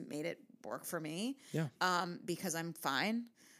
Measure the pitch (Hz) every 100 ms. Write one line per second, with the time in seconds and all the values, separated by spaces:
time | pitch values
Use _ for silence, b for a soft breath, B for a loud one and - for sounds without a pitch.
0 | - 147 165 160 - - - 127 - 175
1 | 156 165 233 277 B 147 160 - 185 180
2 | 180 175 - 165 190 165 165 160 143 135
3 | 185 233 233 _ B